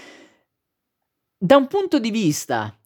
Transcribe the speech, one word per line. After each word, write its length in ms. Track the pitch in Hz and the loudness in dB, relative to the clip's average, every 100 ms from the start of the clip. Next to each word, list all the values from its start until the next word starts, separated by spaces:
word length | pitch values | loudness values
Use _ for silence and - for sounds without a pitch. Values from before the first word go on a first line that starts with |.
| - - - _ _ _ _ _ _ _ _ _ _ _ | -20 -20 -20 _ _ _ _ _ _ _ _ _ _ _
Da 140 | 180 277 | 4 4
un 80 | 269 | 4
punto 320 | 392 392 302 | -4 -2 -2
di 140 | 226 | -2
vista 600 | 214 185 143 - 117 107 - | -2 -2 -2 -4 -6 -6 -10